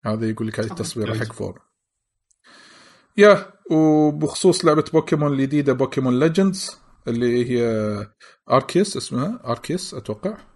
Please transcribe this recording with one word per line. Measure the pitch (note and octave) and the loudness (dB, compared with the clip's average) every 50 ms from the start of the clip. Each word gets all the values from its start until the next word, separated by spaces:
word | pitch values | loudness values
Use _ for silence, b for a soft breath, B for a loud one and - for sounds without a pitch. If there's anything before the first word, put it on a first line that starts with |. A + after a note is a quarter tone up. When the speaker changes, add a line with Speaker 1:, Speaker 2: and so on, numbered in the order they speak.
| - | -4
Speaker 1:
هذا | A#2 G#2+ A2 A2+ A2 | -6 -4 -4 -4 -4
يقول | A2 - A#2 A2 | -4 -4 -6 -6
لك | - - | -6 -6
هاي | A2 A2 | -6 -6
Speaker 2:
أوكي، | F#3 - | -6 -8
Speaker 1:
التصويرة | A2 - - A#2 G#2+ - | -10 -8 -6 -6 -6 -4
Speaker 2:
كويس. | A2 A2 A#2 A2 | -4 -6 -6 -8
Speaker 1:
حق | |
فور. | - - G#2 G2 - - _ _ _ _ _ _ _ _ _ _ _ _ _ _ _ _ b b b b b b b b b b b b b b _ | -8 -10 -10 -10 -10 -16 _ _ _ _ _ _ _ _ _ _ _ _ _ _ _ _ b b b b b b b b b b b b b b _
يا، | - G3+ G#3 G3 G3+ - - _ _ _ - | 6 8 8 8 6 2 -12 _ _ _ 0
وبخصوص | D#3+ D#3 D#3 D#3 D3+ D3+ D3+ D3+ D3 D3+ D#3 D3 - - - F#3 E3 - - | 2 4 4 6 4 4 4 2 2 -2 -4 -4 -4 2 2 2 4 4 2
لعبة | D#3+ D3+ D#3 C#3+ - | 2 2 2 0 2
بوكيمون | - D#3+ D#3 - E3 D3+ D3+ C#3+ | 0 0 2 2 0 0 0 0
الجديدة، | C#3+ C3+ C3+ C3+ D3 D3 C#3 C#3 | 0 0 0 0 0 0 2 0
بوكيمون | B2+ B2+ C3+ B2+ - C#3 C3 B2+ B2 B2 | 0 0 -2 -2 -2 -2 0 0 2 2
ليجندز، | D3+ E3 D#3+ G3 G3 G3 F#3 - - - - _ _ _ _ _ _ - | 2 2 2 2 2 2 0 -4 -10 -12 -14 _ _ _ _ _ _ -6
اللي | A#2 A#2 B2 A#2+ A#2+ B2 A#2+ B2 | -4 -2 0 0 0 0 -2 0
هي | B2 A#2+ A#2 A#2 A2+ A2 G#2+ G#2+ G#2 G2+ G#2 - _ b b b b b _ - | -2 0 0 0 0 -2 -2 -4 -4 -8 -10 -14 _ b b b b b _ 0
أركيس، | B2 C3 - - - F3 G#3 - - | 0 0 0 0 0 0 0 0 -4
اسمها | C#3 - - C3 B2 C3+ F#3+ A#3+ B3 - | -10 -10 -6 -6 -4 -4 -4 -6 -8 -6
أركيس | A#2+ A#2 - - - D#3 F#3 - - - | -6 -6 -6 -4 -8 -8 -8 -8 -10 -12
أتوقع. | C3 - - G#2+ - - G3 A3 - - _ _ | -12 -10 -10 -10 -6 -8 -8 -8 -8 -18 _ _